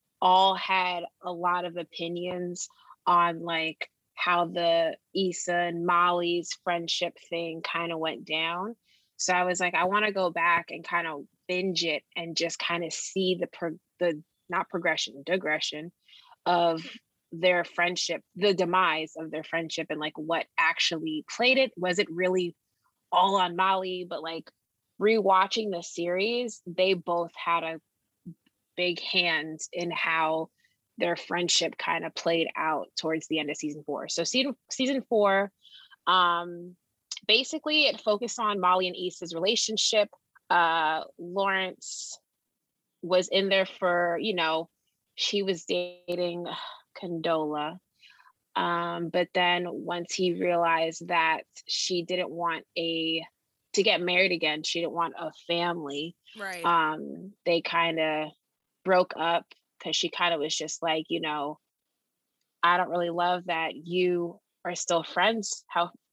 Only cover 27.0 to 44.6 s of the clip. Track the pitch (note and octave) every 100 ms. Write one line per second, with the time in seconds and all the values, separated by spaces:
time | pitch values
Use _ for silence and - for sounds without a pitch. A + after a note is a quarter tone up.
27 | - E3+ E3+ - - E3+ E3 D#3+ - _
28 | _ _ - D#3+ _ _ _ - F3+ F3
29 | - F#3+ F3 D#3+ D#3 D#3 - - F3 E3
30 | F3 E3 D#3+ D#3+ D#3+ _ _ _ _ -
31 | F3 E3+ - F3+ F3 - E3 - - E3+
32 | E3 - - E3+ D#3+ - D#3 C3 F2+ -
33 | D#3+ D#3+ - D#3 D3 D3 D3+ D3+ D3 C#3+
34 | - - E3 B3+ C4+ A#3+ - - C4 C4+
35 | - A3+ G3+ G3 G3+ - - - - -
36 | - F#3 F3 E3+ F3 F3 F3 F3+ _ _
37 | _ - - A3 C4 D#4+ D4+ D4+ C#4 A3
38 | - G#3 A#3+ - A3 G3+ F3+ F#3 F#3 F#3
39 | F3+ - F3 E3 F#3 A3+ - G#3+ - A3
40 | G#3 - _ _ - F3 E3+ E3 D#3 D#3+
41 | - - E3+ F#3 G3 F#3+ F#3 - - -
42 | - - _ _ _ _ _ _ _ _
43 | F3 F#3 F#3 F#3+ G3 F#3+ F#3+ - F#3 F3
44 | F3 E3+ G#3+ F#3 D#3+ D#3+